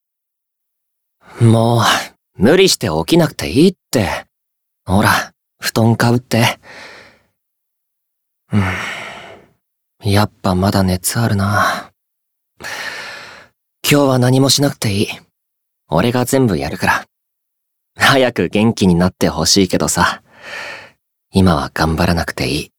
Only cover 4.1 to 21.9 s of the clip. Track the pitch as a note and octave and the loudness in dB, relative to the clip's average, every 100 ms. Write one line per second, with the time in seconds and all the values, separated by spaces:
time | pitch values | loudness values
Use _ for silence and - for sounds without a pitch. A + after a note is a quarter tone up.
4.1 | D2+ - _ _ _ _ _ - F#3 G#2+ | -4 -12 _ _ _ _ _ -2 0 2
5.1 | - - _ _ - - - A2+ A2+ A#2+ | 0 -4 _ _ -14 -6 0 2 2 2
6.1 | A#2+ - A#2 A#2 - - - - - - | 0 -2 0 0 -2 -14 -20 -20 -20 -20
7.1 | _ _ _ _ _ _ _ _ _ _ | _ _ _ _ _ _ _ _ _ _
8.1 | _ _ _ - G#2 F#2+ F#2 - - - | _ _ _ -4 -2 -2 -4 -10 -12 -14
9.1 | - - - _ _ _ _ _ _ - | -18 -20 -20 _ _ _ _ _ _ -2
10.1 | G2+ G#2 _ G2+ F#2 G2 G2+ F#2+ F2+ - | 0 -2 _ -2 0 0 0 0 -2 -4
11.1 | A#2 A#2 G#2 G2 G2+ - - - _ _ | -2 -2 -2 -2 -2 -2 -4 -12 _ _
12.1 | _ _ _ _ _ - - - - - | _ _ _ _ _ -16 -14 -14 -14 -16
13.1 | - - - - _ _ _ - D3 C#3 | -18 -20 -20 -20 _ _ _ 0 2 4
14.1 | B2+ B2 C3 C3+ C3 C#3+ C#3+ A#2 G2 - | 2 2 4 2 2 0 -2 -4 -2 -4
15.1 | - _ _ _ _ _ _ - D2+ A#2 | -6 _ _ _ _ _ _ -6 -2 0
16.1 | B2 B2 C3+ B2+ E2 C#2 - - - - | 0 0 2 2 0 -4 -6 -4 -4 -6
17.1 | _ _ _ _ _ _ _ _ - A#2+ | _ _ _ _ _ _ _ _ -2 0
18.1 | C3 B2+ - E2+ G#2 A2 A2 G2 E2+ F2+ | 2 0 0 -2 2 0 2 2 2 0
19.1 | - G2 - D#2+ - F#2 F2 D2 - - | 0 -4 -2 0 2 2 0 -2 -2 -2
20.1 | - _ - - - - - - _ _ | -4 _ -20 -18 -16 -16 -18 -20 _ _
21.1 | _ _ G2+ F#2 D#2+ C#2 - D#2+ | _ _ 2 2 2 -2 -4 -2